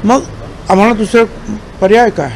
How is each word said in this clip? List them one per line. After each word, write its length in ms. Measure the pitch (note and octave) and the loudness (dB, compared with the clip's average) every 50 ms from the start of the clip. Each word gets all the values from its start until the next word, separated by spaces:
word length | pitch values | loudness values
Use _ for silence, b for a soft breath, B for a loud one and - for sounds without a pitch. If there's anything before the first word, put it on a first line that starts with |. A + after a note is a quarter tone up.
| - | 0
मग 160 | G3+ A#3+ C4+ - - - - - - - - - - | 2 0 0 0 -4 -12 -14 -14 -16 -16 -16 -4 0
आम्हाला 240 | F#3+ F#3+ G3+ A3+ A#3+ | 2 2 4 2 2
दुसरा 600 | G#3 A3 F#3+ - A#3 A3+ G#3 - - - - - - - - - - | 0 -2 2 2 2 2 2 -2 -12 -10 -10 -10 -10 -10 -16 -6 -2
पर्याय 300 | F#3+ F#3+ G#3 A#3 A#3+ A3 | 2 4 4 6 4 4
काय? 220 | - - D#3+ C3 A2+ | 2 -2 -6 -6 -6